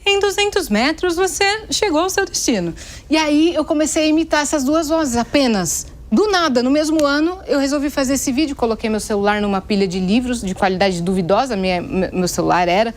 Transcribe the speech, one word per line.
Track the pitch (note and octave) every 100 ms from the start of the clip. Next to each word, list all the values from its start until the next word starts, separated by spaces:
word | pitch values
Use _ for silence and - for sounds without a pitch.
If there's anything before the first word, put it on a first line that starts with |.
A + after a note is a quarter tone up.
Em | - G4+
duzentos | G4+ G4 G4+ G#4 D#4+
metros | G#3 B3+ D#4+ F4+ F4
você | F#4+ F#4 G4 G#4 G#4+
chegou | C#4 G#4 D4+
ao | F4+
seu | F#4
destino. | G4 - - A#3 E3+ D#3+ - - -
E | D4+
aí | D#4 D4 D#4+
eu | D4+
comecei | D4+ D#4 D#4 E4
a | D#4
imitar | D#4 D#4+ D#4
essas | D4 D#4
duas | B3+ D#4 D#4
vozes | D#4+ D4+ A#3+
apenas. | A#3 D4 C4 G#3+ E3+ - - - -
Do | A3 G#4
nada, | F#4 E4 B3+
no | A#3+
mesmo | C#4+ D4+ D#4+
ano, | D4 C#4+ D#4+ F#4 -
eu | C#4+
resolvi | C4+ C#4+ C#4+
fazer | C#4 C4+
esse | C4+ -
vídeo. | B3+ D#4 C#4
Coloquei | A#3+ G#3+ A3+
meu | G#3+
celular | G3+ G#3 G3+ G#3
numa | G#3 G3
pilha | F#3+ G#3 G3
de | F3+
livros | F#3 A3 B3 A#3+
de | G#3
qualidade | F#3+ G3+ F#3+ G3 F3+
duvidosa, | E3+ F#3+ E3+ G3 C4+
minha, | G#3 F#3+ F3+
me-, | - F#3 F#3
meu | - F3+
celular | - E3 E3 F3+
era. | F3 A3+